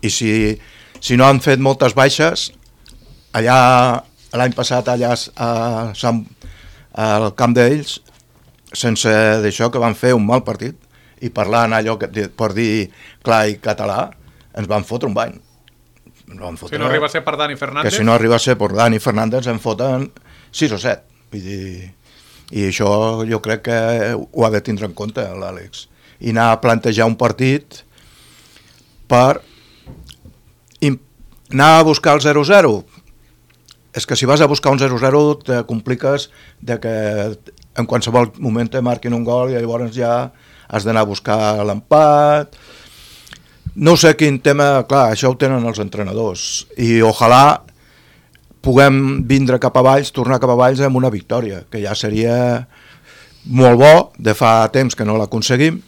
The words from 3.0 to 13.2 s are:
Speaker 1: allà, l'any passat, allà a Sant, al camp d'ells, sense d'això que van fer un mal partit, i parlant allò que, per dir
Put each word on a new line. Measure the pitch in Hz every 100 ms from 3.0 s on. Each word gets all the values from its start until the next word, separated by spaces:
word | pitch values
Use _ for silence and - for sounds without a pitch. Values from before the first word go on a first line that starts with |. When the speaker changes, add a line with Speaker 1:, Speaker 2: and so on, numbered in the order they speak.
| - - _
Speaker 1:
allà, | 113 113 131 123 127 123 123 - _ _
l'any | 120 127 123
passat, | 123 123 120
allà | 123 120
a | 120 - - 117 117 117 113 113
Sant, | 101 123 117 - _ - - - - _ -
al | 110 107 110 98
camp | 120
d'ells, | 120 120 151 143 - _ _ _ _ _ _ _
sense | - 120 110 117 107 110 107
d'això | 107 95 120
que | 123
van | 117
fer | 107 127 123
un | 104
mal | 127 117
partit, | 104 117 165 _ _ _ _
i | 123
parlant | - 98 113 117
allò | 113 110 110
que, | - - 98
per | - 113
dir | 101 113 107 95 _ - _